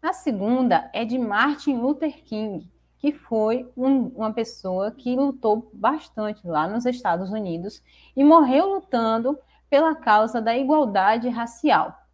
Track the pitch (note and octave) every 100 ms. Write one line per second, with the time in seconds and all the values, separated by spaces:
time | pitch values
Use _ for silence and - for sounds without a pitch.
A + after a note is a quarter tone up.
0 | D#4 F#4+ - G#3 G3+ B3+ B3 - - G3+
1 | A3+ B3+ A3+ G3+ C4+ C#4+ - B3+ B3 D4
2 | D#4 - _ G#3+ A3 F3+ - _ _ _
3 | C#4+ D4 - A3+ G#3+ B3 B3 - B3+ C4+
4 | A#3+ - A3 A3 A3+ - F#3+ F#3 G3+ -
5 | A#3+ B3+ C#4 C4+ A3+ G#3+ A#3+ G3+ G#3 D4+
6 | - - G#3+ G#3 F3 D#3 E3 A3 B3 B3
7 | G3 E3+ F#3 G#3+ G3 E3 F#3+ - _ _
8 | _ - C#4+ E4 C#4 C4 G4 G4 - B3
9 | A3+ A3+ A#3+ D4 _ _ _ C#4 D#4+ D#4
10 | - G#3+ A3+ A#3+ A3 A#3 C4+ D#4 B3+ G3
11 | F#3+ A#3 A#3+ A#3+ A#3+ - D4+ F#3 - -
12 | _